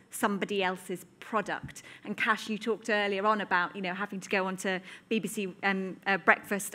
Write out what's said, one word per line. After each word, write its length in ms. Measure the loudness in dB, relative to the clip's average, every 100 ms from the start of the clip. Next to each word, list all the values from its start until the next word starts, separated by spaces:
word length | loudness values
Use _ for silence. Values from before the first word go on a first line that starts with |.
| -14
somebody 540 | 0 2 2 0 2
else's 420 | 0 0 -6 -8 -10 -18
product. 640 | -4 -2 0 -4 -8 -14 -18 -12
And 140 | -8 0
Cash, 320 | 2 2 0
you 80 | -4
talked 320 | -2 -2 2
earlier 380 | 2 4 2 2
on 140 | 2
about, 340 | 4 2 2 -2
you 60 |
know, 100 | -4
having 260 | -4 -4 -6
to 60 | -2
go 200 | 0 0
onto 320 | -2 -2 -2 -4 -12 -2
B 120 | 0
B 80 | 0
C, 280 | -4 -6 -2
um, 360 | 0 0 -2 -4 0
uh, 100 | 2
Breakfast 560 | 6 4 4 -4 -2